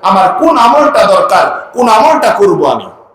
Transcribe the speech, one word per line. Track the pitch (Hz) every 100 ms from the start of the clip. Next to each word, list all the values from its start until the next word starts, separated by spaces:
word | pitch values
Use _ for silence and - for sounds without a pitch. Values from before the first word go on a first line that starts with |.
আমার | 190 190 185
কোন | - 330 269
আমলটা | 233 285 294 220
দরকার, | - 185 - 185 - - -
কোন | 240 240
আমলটা | 220 302 285 240
করব | - 196 151
আমি? | 139 113 - - -